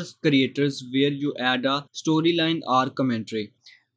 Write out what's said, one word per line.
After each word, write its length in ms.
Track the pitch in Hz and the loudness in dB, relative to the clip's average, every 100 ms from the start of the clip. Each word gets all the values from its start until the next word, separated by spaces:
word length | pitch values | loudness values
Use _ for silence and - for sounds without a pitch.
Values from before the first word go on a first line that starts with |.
| 175 - | -2 -2
creators 560 | 160 139 131 127 143 135 127 | 2 4 2 0 -2 -2 -4
where 180 | 131 139 | 0 0
you 180 | 143 143 - | 0 -4 -2
add 220 | 123 127 127 | 0 0 0
a 100 | 139 147 | -2 -4
storyline 680 | - 156 156 165 170 160 165 - | -6 0 2 2 2 0 -2 0
or 140 | 127 131 - | 2 2 0
commentary, 440 | 131 117 107 113 104 _ - - _ | -2 -2 -4 -6 -8 _ -20 -20 _